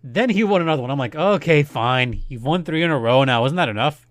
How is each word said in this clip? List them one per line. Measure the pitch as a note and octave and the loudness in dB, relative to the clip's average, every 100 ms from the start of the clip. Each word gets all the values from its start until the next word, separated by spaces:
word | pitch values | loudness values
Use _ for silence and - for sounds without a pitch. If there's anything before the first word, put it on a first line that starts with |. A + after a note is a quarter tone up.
Then | C3+ B2+ B3 | -6 -2 0
he | G3 | 0
won | A3 G3 | 2 2
another | E3 D3+ | 2 -2
one. | B2 | -2
I'm | C#3 | -4
like, | B2 | -4
"Okay, | D#3 F#3 G3+ - D3+ | -2 0 0 2 2
fine. | D3 B2 A#2 B2+ B2 A#2 - | 2 -2 0 0 0 -2 -8
You've | B2 | -8
won | B2 F3 | -4 -2
three | D#3 D#3+ | -2 -2
in | E3+ | 0
a | D3 | 0
row | A2+ B2+ | 2 4
now. | C3+ A#2+ | 4 2
Isn't | B2 F3 | 0 0
that | D3+ | -2
enough?" | G#2+ C3+ - _ | 0 -2 -4 _